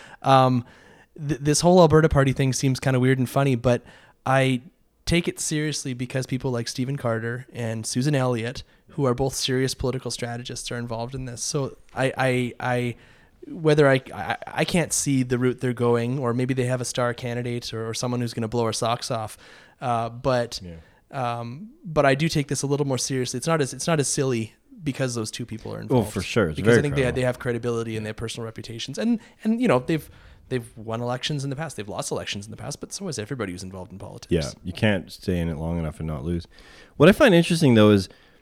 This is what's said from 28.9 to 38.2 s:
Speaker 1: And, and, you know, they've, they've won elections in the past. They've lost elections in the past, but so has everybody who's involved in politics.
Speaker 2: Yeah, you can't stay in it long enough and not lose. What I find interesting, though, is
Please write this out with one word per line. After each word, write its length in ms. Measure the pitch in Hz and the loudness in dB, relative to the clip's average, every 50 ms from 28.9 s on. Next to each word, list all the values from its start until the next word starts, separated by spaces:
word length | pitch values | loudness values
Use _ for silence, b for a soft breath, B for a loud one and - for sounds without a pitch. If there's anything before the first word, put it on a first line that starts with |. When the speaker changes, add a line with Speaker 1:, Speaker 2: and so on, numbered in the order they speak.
| 135 - | -6 -4
Speaker 1:
And, 200 | 214 233 240 214 b b b b - | 0 0 0 -2 b b b b -2
and, 160 | 220 226 233 | -2 0 2
you 80 | 254 | 2
know, 120 | 208 127 247 | 4 2 2
they've, 280 | - - 165 151 - - b b b b b b b - | 2 0 -2 -4 -4 -8 b b b b b b b -6
they've 200 | 131 123 113 113 - | -6 -6 -6 -8 -14
won 240 | 117 107 110 113 113 | -14 -10 -8 -6 -4
elections 420 | 120 120 123 127 - - 151 143 135 | -4 -4 -4 -4 -4 -4 -4 -4 -4
in 60 | 139 | -6
the 60 | 135 | -6
past. 220 | 131 165 147 - | -8 -8 -10 -10
They've 120 | - 101 104 | -10 -10 -8
lost 220 | 90 104 139 - | -8 -8 -6 -6
elections 340 | 156 98 90 - - 104 101 | -6 -6 -6 -6 -8 -8 -10
in 60 | 110 | -12
the 60 | 104 | -14
past, 220 | 107 110 117 - - | -12 -12 -12 -12 -12
but 140 | - - - | -12 -12 -12
so 140 | - 202 | -10 -10
has 100 | 185 131 | -8 -8
everybody 360 | 107 104 - 143 123 107 92 90 | -8 -8 -8 -6 -6 -6 -6 -8
who's 100 | 92 95 | -10 -12
involved 280 | 92 95 92 90 - | -12 -12 -14 -14 -14
in 60 | 92 | -14
politics. 340 | 98 98 98 101 - - - | -16 -14 -16 -16 -16 -4 -2
Speaker 2:
Yeah, 200 | 85 82 73 64 - - - | -2 0 0 -4 -8 -10 -10
you 100 | 92 - | -10 -2
can't 380 | - 113 107 101 90 - - | 0 2 2 2 0 -2 -6
stay 280 | - - - - 90 87 | -14 -8 -4 -2 -2 0
in 100 | 85 85 | 0 -2
it 60 | 78 | -2
long 240 | 73 80 82 85 85 | -4 -4 -4 -2 -2
enough 200 | 80 76 73 - | -4 -4 -6 -6
and 60 | 80 | -6
not 160 | 80 78 69 65 | -6 -6 -6 -4
lose. 220 | 85 87 85 - b b b b b b b b b b | -4 -4 -4 -6 b b b b b b b b b b
What 120 | - 143 175 | 6 6 6
I 20 | 214 | 8
find 200 | - 320 233 175 | 8 6 8 8
interesting, 400 | 170 165 - 180 165 165 135 120 | 6 6 4 2 4 6 8 8
though, 160 | 110 107 107 | 10 10 10
is 160 | 107 98 95 - b b | 8 6 4 0 b b